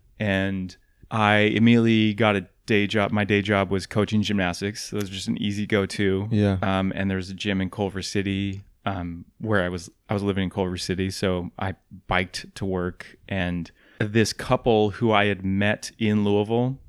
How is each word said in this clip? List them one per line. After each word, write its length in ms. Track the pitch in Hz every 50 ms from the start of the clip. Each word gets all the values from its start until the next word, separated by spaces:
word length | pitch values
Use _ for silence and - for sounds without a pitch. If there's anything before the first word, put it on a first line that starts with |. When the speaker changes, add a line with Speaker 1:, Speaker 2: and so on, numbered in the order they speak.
| _ _ _ -
Speaker 1:
and 560 | 110 104 95 95 95 98 95 95 92 90 - _ _ _ _ _ - -
I 260 | - 110 107 104 104 104 107 107 110
immediately 580 | 104 113 117 120 117 117 113 113 110 110 107 104
got 200 | 104 113 107 101
a 120 | 98 92 - _ _ _
day 220 | - 113 101 104 98
job. 240 | 107 107 101 -
My 120 | - 104 104
day 180 | 95 104 101 95
job 260 | 104 107 98 98 90
was 160 | 98 95 92
coaching 380 | - - 110 101 - 107 107 101
gymnastics. 640 | 101 104 101 92 87 87 - 101 101 113 - - -
So 80 | - 104
it 40 | 101
was 60 | 92
just 160 | 98 95 95 113
an 120 | 117 110
easy 280 | - 101 101 104 104 95
go-to. 600 | 110 101 98 95 - - 104 98 95 95 104 113
Speaker 2:
Yeah. 260 | 117 104 104 101 95 92 98
Speaker 1:
Um, 280 | 98 95 95 95 95 -
and 120 | 92 98 98
there 100 | 95 95
was 120 | 90 95
a 60 | 95
gym 260 | 90 - 104 98 95
in 80 | 95 87
Culver 320 | - - 101 92 87 95
City, 640 | 87 - - 104 95 98 95 95 101 98 95 98 - - _ _ -
um, 400 | 101 98 92 87 87 85 87 - - _ _
where 240 | 113 107 107 98 87
I 60 | 90
was, 220 | 90 87 87 - _ _ _ -
I 60 | 110
was 80 | 101 101
living 220 | 101 95 98 95
in 40 | 90
Culver 280 | - 101 92 90 90 87
City. 340 | - - 92 90 95 95
So 400 | - - 104 95 92 90 87 80 _ -
I 160 | 98 95 92 _ _ _ 98 90 _ -
biked 480 | 92 90 95 92 - - - - _
to 100 | - 104
work, 520 | 95 92 90 87 90 - - - - - _ _ -
and 400 | 101 95 90 87 87 87 80 - _ _ _ _ _ -
this 340 | 113 104 104 113 107 - -
couple 560 | - - - 127 - - 123 113 107 107 104
who 200 | 92 - 120 113
I 140 | 107 101 101
had 200 | 101 101 92 95
met 460 | 95 95 98 101 104 107 - - - - -
in 240 | 113 104 107 107 101
Louisville 560 | 101 101 104 104 107 117 117 123 127 135 - -